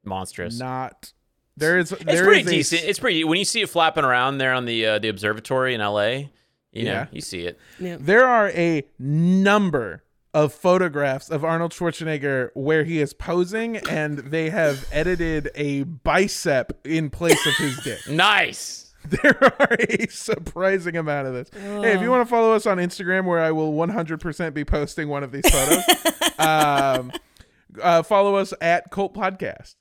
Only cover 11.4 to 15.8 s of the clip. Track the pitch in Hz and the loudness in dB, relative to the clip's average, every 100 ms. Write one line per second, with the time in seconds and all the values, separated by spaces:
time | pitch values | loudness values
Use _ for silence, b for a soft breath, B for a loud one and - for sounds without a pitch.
11.4 | 160 165 170 - 175 - 160 156 139 135 | -2 -2 -2 -2 -4 -4 -6 -4 -2 -2
12.4 | 123 - 139 156 151 165 139 - - 175 | -2 -4 2 2 2 0 -2 -4 -2 0
13.4 | 180 214 233 226 - 156 151 147 135 160 | 0 -2 -4 -6 -4 -4 -2 -6 -4 -2
14.4 | 160 196 156 135 - 151 165 180 165 156 | -2 0 0 0 -4 -2 0 0 -2 -2
15.4 | 147 - 147 139 | -4 -6 -4 -2